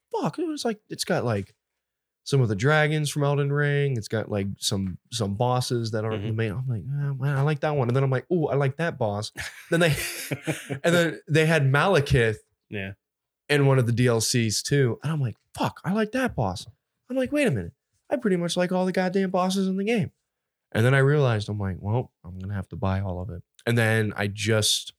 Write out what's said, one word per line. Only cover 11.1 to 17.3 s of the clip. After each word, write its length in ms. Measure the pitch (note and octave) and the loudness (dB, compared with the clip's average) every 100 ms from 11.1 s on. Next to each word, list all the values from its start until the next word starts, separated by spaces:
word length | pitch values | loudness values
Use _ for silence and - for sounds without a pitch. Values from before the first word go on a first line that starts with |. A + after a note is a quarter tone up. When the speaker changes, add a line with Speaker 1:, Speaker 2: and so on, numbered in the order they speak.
| - - | -2 0
Speaker 1:
they 200 | D#3 D#3+ | 2 4
had 160 | E3 | 4
Malekith 720 | C3+ C#3 F3 F3 C#3 C3+ A2+ G#2+ _ _ _ | 4 4 4 4 4 4 2 0 _ _ _
Speaker 2:
Yeah. 220 | G#2+ F#2+ F#2+ _ _ _ _ - | -8 -8 -12 _ _ _ _ 0
Speaker 1:
in 160 | D3 C#3 | 4 6
one 140 | C3 | 4
of 60 | A#2 | 2
the 40 | |
D 160 | A#2 B2 | 2 2
L 140 | A#2 | 2
Cs 400 | A2+ B2+ A2+ G2+ | 2 0 0 -2
too. 340 | - C#3+ B2+ A2 | 0 2 2 -2
And 80 | C#3 | -4
I'm 80 | D#3+ | -4
like, 140 | B2 - _ - | -4 -6 _ -6
"Fuck, 260 | - - | -4 -4
I 80 | - | -4
like 180 | G#3 G#3+ | -2 -2
that 220 | C4 B3+ - | -2 -2 -2
boss." 300 | G2+ F2 - - _ _ - | -4 -4 -12 -20 _ _ -8
I'm 60 | C4 | -4
like, 140 | B3 | -2